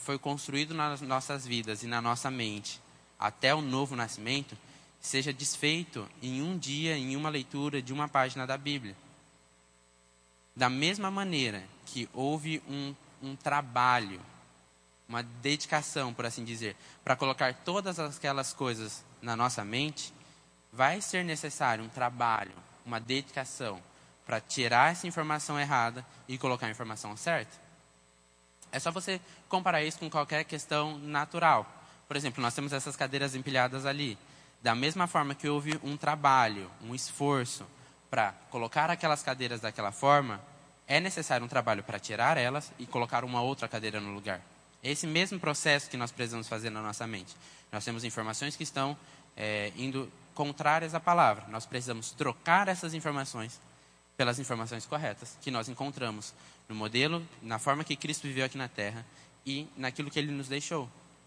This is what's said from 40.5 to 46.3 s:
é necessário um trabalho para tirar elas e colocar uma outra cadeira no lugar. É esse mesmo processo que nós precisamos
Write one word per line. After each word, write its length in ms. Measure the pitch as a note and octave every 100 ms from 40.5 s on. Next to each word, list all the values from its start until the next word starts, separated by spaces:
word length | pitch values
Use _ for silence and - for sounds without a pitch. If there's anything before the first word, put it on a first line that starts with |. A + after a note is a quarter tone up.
| - - - -
é 140 | C#3+
necessário 460 | F#3 F3+ D#3 B2+ A#2+
um 20 |
trabalho 340 | C3 A#2+ G#2
para 160 | G2 G#2
tirar 380 | - G#2+ B2 C#3
elas 340 | B2 C#3 - -
e 60 |
colocar 400 | B2 B2+ A#2+ B2
uma 160 | B2 B2
outra 260 | B2 C3+ A2+
cadeira 320 | A2+ A2 G#2
no 140 | G#2
lugar. 300 | G2+ G2+ F2+ - - - -
É 80 | B2+
esse 160 | C#3+ E3
mesmo 340 | D#3+ F#3 F#3+
processo 480 | D#3+ D3 D#3+ C#3+ -
que 80 | B2+
nós 160 | A#2+
precisamos 360 | - A#2+